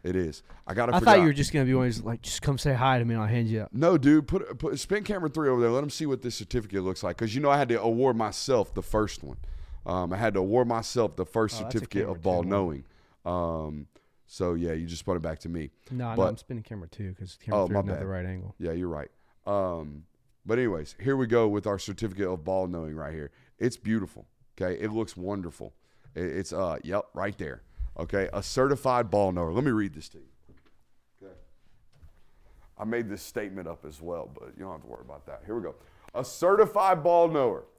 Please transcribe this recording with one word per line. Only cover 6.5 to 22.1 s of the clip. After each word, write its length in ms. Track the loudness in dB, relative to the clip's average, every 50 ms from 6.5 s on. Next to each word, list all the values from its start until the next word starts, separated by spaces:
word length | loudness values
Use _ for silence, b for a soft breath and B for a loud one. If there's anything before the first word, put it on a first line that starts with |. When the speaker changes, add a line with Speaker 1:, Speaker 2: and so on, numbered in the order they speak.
| -4 -4 -2 -2 -4 -2 0
Speaker 1:
looks 200 | -2 -2 -2 -4
like. 140 | -4 -2
'Cause 180 | -2 -2 -2 0
you 60 | 2
know 80 | 4 4
I 80 | 4
had 100 | 4 4 2
to 120 | 2 2
award 340 | 2 2 2 4 4 4 4
myself 580 | 2 -2 -2 -4 -6 0 2 2 2 2 0 -2
the 80 | -6
first 420 | -4 0 0 0 0 0 -4 -10 -10
one. 140 | -12 -12 -10 B B B B B B B B B
Um, 280 | -4 -2 -2 -2 -2 -2
I 40 |
had 180 | 0 0 2 2
to 40 | 2
award 260 | 2 4 4 4 4 2
myself 460 | 0 -4 -4 -2 0 0 0 0 0
the 80 | -4 -6
first 300 | -2 0 0 0 0 0
Speaker 2:
Oh, 80 | -6 -6
that's 120 | -4 -4
a 20 | -4
Speaker 1:
certificate 220 | -4 -2 -2 -2 -2
Speaker 2:
camera 80 | -2 -4
Speaker 1:
of 60 | -2
ball 220 | 0 2 2 2 2
Speaker 2:
two 60 | 2
one. 0 |
Speaker 1:
knowing. 340 | 0 0 0 0 -4 -6 -12 b b b b b b b _
Um, 600 | -4 -2 0 0 -2 -2 -4 -4 -6 -8 -10 -12 _ _ b b b b b b
so, 280 | _ -6 -2 0 0 0
yeah, 180 | 0 0 -2
you 140 | -2 -2 -4
just 140 | -6 -8 -8
spun 160 | -4 -2 -2
it 40 | -2
back 180 | -2 -4 -8 -6
to 100 | -8 -8
me. 220 | -6 -6 -8 -8 _ _ _ -10
Speaker 2:
No, 200 | -8 -6 -6 -4
no, 40 | 0
Speaker 1:
But 120 | 2 2 2
Speaker 2:
I'm 80 | 0
spinning 260 | -4 -10 _ -12 -12 -10
camera 240 | -12 -12 -12 -12
two 260 | -14 -12 -10 -10 -10 -8 -10
'cause 180 | -12 -14 -14 _
camera 200 | -4 0 2 2
Speaker 1:
Oh, 60 | 2
Speaker 2:
three 60 | 2 2
Speaker 1:
my 80 | 0
Speaker 2:
doesn't 80 | 0 0
have 80 | -2 -4
Speaker 1:
bad. 60 | -4
Speaker 2:
the 40 | -6
right 160 | -6 -6 -6
angle. 300 | -6 -8 -8 -10 -12 -12
Speaker 1:
Yeah, 140 | -8 -6 -4
you're 160 | -4 -2 -4
right. 240 | -4 -4 -6 -8 -12 _ _ _ _ _ _ _
Um, 600 | -2 0 0 0 0 -4 -6 -8 -10 -12 -16 -18 _ _ _ _ _ _ _ _
but 120 | 0 2
anyways, 380 | 2 2 0 -2 -4 -6 -10 -12 -4
here 160 | 0 0 2
we 100 | 2 2
go 220 | 4 4 6 6 4
with 180 | 2 0 0
our 100 | 0 -2
certificate 500 | -2 -4 -8 -6 -6 -6 -6